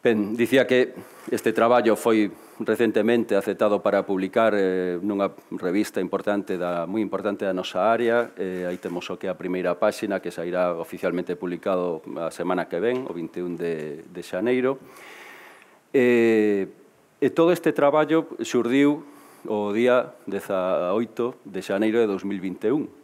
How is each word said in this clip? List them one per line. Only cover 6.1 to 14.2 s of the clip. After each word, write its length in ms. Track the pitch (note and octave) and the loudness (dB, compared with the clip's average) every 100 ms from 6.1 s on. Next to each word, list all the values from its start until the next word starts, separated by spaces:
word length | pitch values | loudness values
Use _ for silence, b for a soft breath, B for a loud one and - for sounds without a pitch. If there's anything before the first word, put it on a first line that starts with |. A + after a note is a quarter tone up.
| G2 G2 G2+ F#2+ F#2 | -4 -2 -4 -4 -4
da, 320 | F2 F2 E2+ | -4 -4 -4
moi 80 | G#2+ | -4
importante 480 | G2+ F#2+ G2+ G2+ G2+ | -4 -2 -4 -4 -4
da 80 | |
nosa 320 | F#2 F2+ F2+ G2+ | -4 -4 0 2
área. 480 | A2+ A#2+ A#2 A#2 | 2 2 0 -2
Eh, 320 | - F#2 F#2 F2+ | -6 -6 -4 -6
aí 160 | F2+ | -6
temos 240 | F#2 F2 - | -6 -8 -8
o 20 | |
que 140 | F#2 F#2+ | -8 -6
é 20 | |
a 80 | F2+ | -6
primeira 400 | F#2 F2+ F2 F2 | -4 -2 -2 0
páxina, 400 | G#2+ G2+ G#2+ G2 | 0 0 -4 -4
que 160 | F2 | -4
sairá 400 | E2+ E2+ F2+ F2+ | -8 -4 0 0
oficialmente 640 | E2+ E2 F2 F#2+ F2 E2+ F2 | -2 -8 -4 -4 -2 -4 -6
publicado 640 | F2+ F2 G2+ F#2 F2+ E2 - - | -4 -4 -2 -2 -2 -4 -8 -8
a 160 | E2 | -8
semana 320 | - F2 F2+ E2 | -6 -4 -2 -2
que 160 | E2+ | -2
ven, 240 | A2 B2+ C3+ | -2 -2 -6
o 80 | |
vinte 240 | E2+ D#2+ - | -8 -8 -8
e 80 | F2 | -8
un 80 | |
de, 480 | E2+ E2+ E2 D2+ D2 - | -6 -4 -4 -8 -12 -14
de 120 | F2 | -16